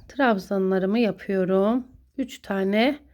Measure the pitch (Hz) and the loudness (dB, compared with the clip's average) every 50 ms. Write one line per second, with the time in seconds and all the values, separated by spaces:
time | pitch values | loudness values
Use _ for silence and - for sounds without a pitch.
0 | - - - - 277 240 220 190 180 - 202 196 190 190 190 185 185 190 208 240 | -14 -10 -4 0 2 2 2 0 -2 -4 -2 -2 0 0 0 0 0 0 0 0
1 | 240 202 180 - - - 196 190 185 175 190 190 196 214 240 262 254 - - - | 0 0 -2 -4 -6 -4 -2 0 0 2 2 2 2 2 0 0 -4 -8 -14 -20
2 | _ _ _ - 262 - - - - - 202 190 190 190 202 214 233 277 285 - | _ _ _ -8 -8 -8 -10 -12 -8 -6 -4 -2 -2 0 2 2 2 2 0 -2
3 | - _ | -6 _